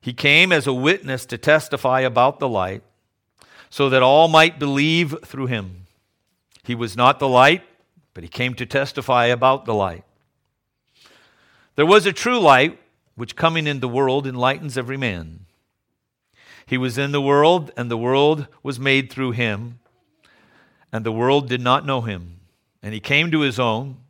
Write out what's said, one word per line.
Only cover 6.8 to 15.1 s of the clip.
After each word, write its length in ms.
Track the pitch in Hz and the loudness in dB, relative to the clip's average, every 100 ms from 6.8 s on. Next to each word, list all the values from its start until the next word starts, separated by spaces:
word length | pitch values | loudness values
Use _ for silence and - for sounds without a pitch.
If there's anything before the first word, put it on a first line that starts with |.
| 117 104 | -6 2
not 220 | 123 143 | 2 2
the 100 | 139 | 2
light, 360 | 127 135 180 - _ _ _ _ | 6 6 4 -4 _ _ _ _
but 80 | - | -20
he 60 | 85 | -16
came 260 | - 127 | -8 -6
to 100 | 120 | -6
testify 600 | 120 139 139 - 131 123 120 | -4 -4 -4 -8 -2 0 2
about 380 | 123 127 135 | 2 2 0
the 100 | 131 | -2
light. 300 | 110 95 82 _ _ _ _ _ _ _ _ _ _ _ _ _ _ _ _ _ | -2 -2 -6 _ _ _ _ _ _ _ _ _ _ _ _ _ _ _ _ _
There 100 | - | -2
was 220 | 156 208 196 | 4 4 4
a 60 | |
true 260 | 175 240 247 | -4 -2 2
light, 400 | 170 131 151 - _ _ _ - | 6 6 4 -2 _ _ _ -16
which 180 | 117 | -16
coming 320 | - 165 165 151 | -2 -2 -2 -4
in 140 | 139 | -4
the 80 | 123 | -4
world 360 | 120 135 135 | -2 0 -2
enlightens 540 | 135 127 123 147 151 127 | -4 -4 -4 -4 -8 -8
every 180 | 120 135 | -8 -6
man. 500 | 127 | -6